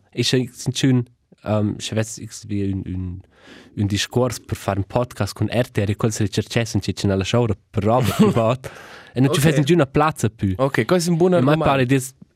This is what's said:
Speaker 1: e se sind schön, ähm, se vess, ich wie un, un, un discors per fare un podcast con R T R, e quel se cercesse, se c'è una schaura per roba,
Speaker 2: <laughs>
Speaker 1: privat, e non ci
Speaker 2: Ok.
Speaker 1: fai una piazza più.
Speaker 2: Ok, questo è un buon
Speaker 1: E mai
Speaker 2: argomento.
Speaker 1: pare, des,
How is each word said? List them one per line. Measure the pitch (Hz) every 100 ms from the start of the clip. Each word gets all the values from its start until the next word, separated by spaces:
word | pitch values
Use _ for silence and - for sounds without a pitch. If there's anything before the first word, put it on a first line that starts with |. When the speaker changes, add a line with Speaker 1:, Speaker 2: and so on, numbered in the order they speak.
| _
Speaker 1:
e | -
se | 120 131 120
sind | - - 123
schön, | 139 127 123 _ _ _
ähm, | - 107 104 95
se | -
vess, | 107 110 -
ich | 110 - 104
wie | 101 98
un, | 98 -
un, | 92 92 90 - _ - - - -
un | 101
discors | 101 - 120 123 -
per | - -
fare | - 98
un | 98
podcast | 120 123 - 101
con | - 107
R | 113 123
T | -
R, | 101
e | 101
quel | 117
se | - 104
cercesse, | - - 120 113 104
se | -
c'è | 92 101
una | 95
schaura | 95 120 117 101 _
per | -
roba, | 101 120 110
Speaker 2:
<laughs> | -
Speaker 1:
privat, | 208 123 113 131 - - - - -
e | -
non | 139
ci | 165 151
Speaker 2:
Ok. |
Speaker 1:
fai | 151 143
una | 175 131
piazza | 151 156 - 110
più. | - 98 92
Speaker 2:
Ok, | 135 - 110
questo | 185 170
è |
un | 165
buon | 185
Speaker 1:
E | 180
mai | 131
Speaker 2:
argomento. | 156 156
Speaker 1:
pare, | 139 123
des, | 135 131 - -